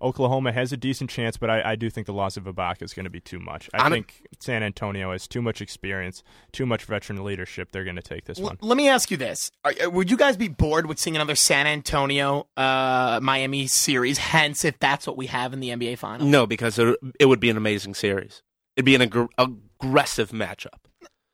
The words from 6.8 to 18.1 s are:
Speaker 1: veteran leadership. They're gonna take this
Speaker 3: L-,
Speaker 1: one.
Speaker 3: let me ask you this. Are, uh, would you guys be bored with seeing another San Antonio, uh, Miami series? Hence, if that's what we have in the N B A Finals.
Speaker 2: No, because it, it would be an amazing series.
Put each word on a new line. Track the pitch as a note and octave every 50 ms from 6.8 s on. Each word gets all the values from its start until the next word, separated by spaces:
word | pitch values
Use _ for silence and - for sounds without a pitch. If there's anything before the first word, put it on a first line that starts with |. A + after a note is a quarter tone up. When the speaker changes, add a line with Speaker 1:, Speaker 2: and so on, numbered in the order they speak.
| -
Speaker 1:
veteran | - G#2+ G2+ - - G2+ G2 G2
leadership. | G2+ G2 F#2 F#2 - - F#2 F2+ -
They're | - F#2+ F#2
gonna | F#2 F2 F2+
take | - - D#2 - -
this | - E2+ F#3
Speaker 3:
L-, | G3
Speaker 1:
one. | G#3 - -
Speaker 3:
let | G#3+ A3 B3
me | C#4 D4 C#4
ask | C4 A#3+ - -
you | G3
this. | C#3+ C3 - - - - - - _ -
Are, | D3 - - E3+
uh, | F3
would | F3 F#3 F#3+ F3
you | B3+
guys | - C#4+ C#4 A#3+
be | F#3 F#3+
bored | F3+ C#3 - D#3+ D3+ D3+ E3 D#3+
with | D#3 D#3 -
seeing | - F3 D#3+
another | D#3 D3+ D3 C#3+
San | - - - D#3 C#3 C#3+
Antonio, | D3+ D3+ D3 - - D#3 C#3+ C#3 C#3 C#3 C#3 C#3 C#3 C#3 C#3+ - _ -
uh, | C3+ C3 C3 C3 C3 C3 C3 C3 B2+ B2+ A#2+ A#2 A#2
Miami | C3 C3+ C3+ C3+ C3+ C3+ C#3 C#3 C3+
series? | C3 - - - D#3 C#3 B2 B2 C3 C#3
Hence, | - - - D#3+ D#3+ D3+ D3 C#3+ - -
if | D#3 - -
that's | - - C#3+ - -
what | - -
we | C3 C3
have | A#2 - B2 B2+ B2 C3
in | C3+
the | C3 B2
N | A#2+ A#2+
B | A#2+ A#2+
A | B2
Finals. | - - G2+ G#2+ B2 D3 C#3+
Speaker 2:
No, | D3 C#3 A#2
because | G#2 A2+ - A#2 A#2 G#2 A#2+
it, | A2+ A#2+ - - C3+ B2+ - -
it | D3
would | C3 C3 G#2
be | A#2 A#2+
an | A2
amazing | G#2+ A2 G#2+ G#2 G2+ - G2 G2
series. | - - G2+